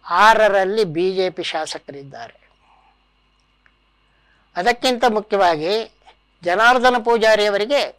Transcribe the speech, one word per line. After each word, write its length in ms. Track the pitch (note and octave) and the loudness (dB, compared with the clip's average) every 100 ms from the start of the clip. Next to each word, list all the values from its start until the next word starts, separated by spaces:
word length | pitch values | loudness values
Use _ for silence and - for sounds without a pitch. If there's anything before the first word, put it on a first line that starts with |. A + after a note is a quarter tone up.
| - | -4
ಆರರಲ್ಲಿ 720 | F3 G#3 A3 G#3+ G3 F#3+ G#3+ | 2 4 6 4 2 0 -2
ಬಿ 320 | G3+ D3+ F#3 F#3+ | -2 -2 -4 -2
ಜೆ 140 | F#3 | -4
ಪಿ 140 | F3+ | -4
ಶಾಸಕರಿದ್ದಾರೆ. 920 | E3+ D#3+ D#3 D3+ - C#3+ C#3 C3 A#2 _ _ _ _ _ _ _ _ _ _ _ _ _ _ _ _ _ _ _ _ _ _ - | -8 -8 -8 -12 -16 -20 -18 -18 -20 _ _ _ _ _ _ _ _ _ _ _ _ _ _ _ _ _ _ _ _ _ _ -4
ಅದಕ್ಕಿಂತ 480 | G3 A#3+ C#4 A#3+ B3 | -2 0 -2 0 0
ಮುಖ್ಯವಾಗಿ 640 | G#3+ G3+ G3+ F3+ D#3+ D#3+ G#3+ A3 _ _ _ _ _ | 0 -2 0 2 0 -2 -4 -6 _ _ _ _ _
ಜನಾರ್ದನ 520 | E3+ F#3 A3+ B3 B3 B3 A#3 | -4 2 4 4 2 2 0
ಪೂಜಾರಿ 400 | A#3 A3 G#3+ G#3 | 2 2 2 0
ಅವರಿಗೆ 360 | G3 G#3+ C#4+ G#3 | -2 -2 -2 -4